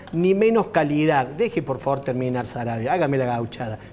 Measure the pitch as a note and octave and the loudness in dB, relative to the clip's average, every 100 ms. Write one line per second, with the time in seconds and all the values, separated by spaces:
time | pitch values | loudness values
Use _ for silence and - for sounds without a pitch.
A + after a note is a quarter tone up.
0 | - E3 F#3 G3 A3 A3+ F#3 E3+ D3 D3 | -6 0 2 4 4 4 2 0 2 2
1 | D#3 D3 B2 D3 A3+ F3+ C#3 B2+ - C3+ | 4 2 2 -2 -2 -2 -4 -4 -2 -2
2 | - B2 B2+ B2 A#2 B2 A#2 A2+ A#2+ F3+ | -2 -2 -2 -2 -4 -6 -4 -4 -2 0
3 | D3 C#3 B2 A#2+ A2+ - A#2 G#2+ - | 2 2 0 -2 -4 -6 -8 -8 -12